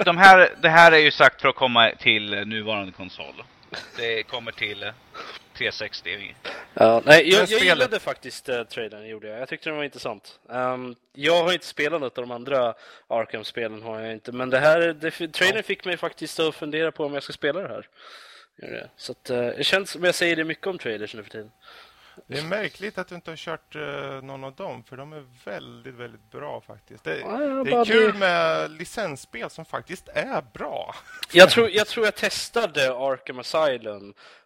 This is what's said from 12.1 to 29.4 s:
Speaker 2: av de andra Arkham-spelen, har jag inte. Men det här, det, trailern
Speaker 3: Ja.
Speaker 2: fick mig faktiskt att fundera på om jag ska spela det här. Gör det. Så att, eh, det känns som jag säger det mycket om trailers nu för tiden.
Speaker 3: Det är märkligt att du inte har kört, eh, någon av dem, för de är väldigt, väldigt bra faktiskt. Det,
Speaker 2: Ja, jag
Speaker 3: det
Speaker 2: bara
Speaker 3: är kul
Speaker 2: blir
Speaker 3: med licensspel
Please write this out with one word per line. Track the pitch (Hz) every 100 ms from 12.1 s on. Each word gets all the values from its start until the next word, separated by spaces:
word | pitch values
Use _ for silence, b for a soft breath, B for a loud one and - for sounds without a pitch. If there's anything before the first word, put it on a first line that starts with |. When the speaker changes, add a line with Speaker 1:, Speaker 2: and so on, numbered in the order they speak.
| -
Speaker 2:
av |
de | 123
andra | 120 123 139 120 110 b b b
Arkham-spelen, | 120 110 117 107 - 113 107
har | 113 110
jag | 110
inte. | 110 -
Men | 123 127
det | 131
här, | 147 165
det, | 170 151 160
trailern | - 165 - 185 208
Speaker 3:
Ja. |
Speaker 2:
fick | 202 196
mig | 190 175
faktiskt | 165 - 156 -
att | 160
fundera | 147 156 156 160
på | -
om | 147
jag | 143
ska | -
spela | - 147 156
det | 180
här. | 107 - _ b b b b b _
Gör | -
det. | 117 123 _
Så | -
att, | 123 -
eh, | 123 120
det | -
känns | 143 190 196
som | 151
jag | 180
säger | 165 175 165
det |
mycket | 160 156 202
om | 175
trailers | 123 107 104
nu | 113
för | 101
tiden. | 110 107 _ b b b b b b -
Speaker 3:
Det | 139
är |
märkligt | 160 202 185 - 202 196
att | 180
du |
inte | 175 -
har | 160
kört, | - 160 _
eh, | 151 147 143 139 135
någon | 131 135
av | 135
dem, | 135 196 123
för | 113 131
de | 143
är | 156 127 123
väldigt, | - 185 123 120 120
väldigt | 123 120 110 107
bra | 131 143 120
faktiskt. | - 110 _ 120
Det, | 160 135
Speaker 2:
Ja, | 190 220
jag | 294 269 254
Speaker 3:
det |
Speaker 2:
bara | 240
Speaker 3:
är |
kul | 220 226 214
Speaker 2:
blir | 202
Speaker 3:
med | 190 170 165 156 156
licensspel | 156 170 - 196 135 - 226